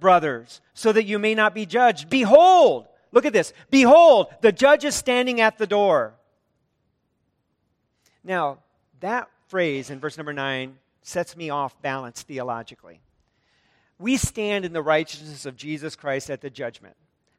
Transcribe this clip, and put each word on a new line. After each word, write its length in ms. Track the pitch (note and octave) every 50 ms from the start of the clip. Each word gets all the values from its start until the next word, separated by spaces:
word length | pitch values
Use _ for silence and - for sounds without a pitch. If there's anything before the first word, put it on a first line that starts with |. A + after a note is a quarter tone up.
brothers, 600 | D#3+ F#3+ F#3 F3 D#3 D3+ B2+ A#2 A#2+ - - - _ _ _
so 180 | - - A3 G3+
that 120 | A3 A3
you 140 | G3 G#3+ G#3
may 160 | G#3 A3 A3
not 200 | A3 G#3+ G#3+ -
be 120 | A3 G#3+
judged. 420 | E3 F3 A#3+ B3 A#3+ G3+ C#3+ D3 -
Behold," 800 | - C4+ A#3+ G3 B3 D4+ F4 F#4 F#4 F4+ D4+ G#3+ C#3+ A#2+ - _ _ _ _ _ -
look 140 | A#3+ -
at 60 | D4+ G#3+
this, 200 | G3 D#3+ - - _ _ _
"behold, 640 | - C4+ B3+ A#3+ D4 E4+ E4+ E4 C4+ G#3 F3 - - _
the 120 | - A3 F3+
judge 320 | - C4 C#4 D4 D4 C#4+
is 100 | D4 -
standing 460 | - - B3+ B3 B3 B3 B3+ B3 A#3
at 180 | A3+ A3 G#3+ -
the 80 | A3
door." 480 | F3+ G#3 G#3 G3+ G3 D#3+ C#3 A#2 G#2+ G#2+ _ _ _ _ _ _ _ _ _ _ _ _ _ _ _ _ _ _ _ _ _ _ _ _ _ _ _ _ _ _ _ _ _ _ _ _ _ _ _ _ _ _
Now, 360 | F3 F#3+ F3 D#3 C#3+ C3+ C#3 _ _ _ _ _ _ _ C3
that 280 | F3+ G3 A#3 B3 - - _ _ _ _
phrase 420 | F#3+ F#3+ F3 D#3 C#3 C3+ C3 -
in 100 | C#3+ C3
verse 160 | C#3 D3+ -
number 160 | D#3+ D3+ D3 D3
nine 460 | C#3 C#3 C#3 C3+ C3 C3 C3 C3+ C3+ _ _ _ _ _
sets 340 | - - F3+ E3+ - -
me 140 | E3+ E3 D#3
off 300 | C#3+ C#3+ C#3 C3 - _ -
balance 400 | C#3 C3+ C3+ C3 A#2+ A#2 - -
theologically. 800 | - C#3+ C3 B2 B2+ A#2 A#2 A2+ - A#2+ _ _ E2+ E2 _ _ _ _ _ _ _ _ _ _ _ _ _ _ _ _ _ _ _ _ _
We 180 | F3 A#3 C4+
stand 480 | B3 - - - A3+ G#3+ G#3 G#3 G3+ F#3
in 80 | F3 E3
the 100 | D#3+ D3
righteousness 640 | D#3 D#3 D#3 E3 - - D3 D#3 D3+ D3 C3+ -
of 100 | C#3 B2+
Jesus 380 | B2 C#3 D3+ D#3 D3 D3 D#3 -
Christ 360 | - - C#3+ C3+ C3+ - -
at 100 | C#3 B2
the 100 | - C#3
judgment. 460 | B2 - C3 A#2+ A#2 _ - F2+ _ _ _ _ _ _ _ _ _